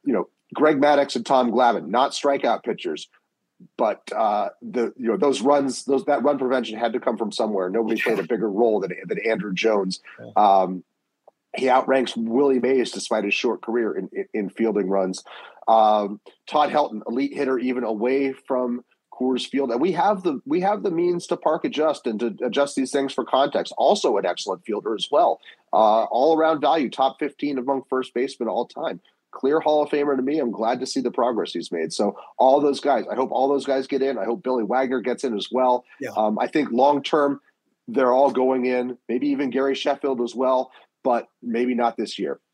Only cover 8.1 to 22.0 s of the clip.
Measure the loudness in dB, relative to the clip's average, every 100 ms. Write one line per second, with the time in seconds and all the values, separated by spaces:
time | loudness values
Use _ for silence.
8.1 | -2 -2 -2 -2 2 2 2 -2 -8 -8
9.1 | -4 -2 -2 -4 -2 2 2 0 -6 -14
10.1 | -20 -4 2 6 4 2 -4 -12 _ _
11.1 | _ -20 _ _ -4 2 2 4 0 0
12.1 | -4 -2 2 2 2 2 2 0 -6 -4
13.1 | -2 0 -2 -2 -4 -4 -2 -2 -4 -6
14.1 | -8 -6 -4 -6 -2 0 0 0 0 0
15.1 | -4 -14 -20 -20 -8 2 4 6 2 0
16.1 | -8 -16 _ -4 0 2 0 -2 -6 -6
17.1 | -4 -4 -4 -2 -2 -2 -2 -4 -2 0
18.1 | 0 -2 -6 _ -2 -2 -6 _ _ _
19.1 | -4 -2 0 -2 -4 -2 0 0 2 0
20.1 | 0 -2 -4 -2 -2 0 -2 -2 0 0
21.1 | -2 -4 -2 0 0 -2 0 0 0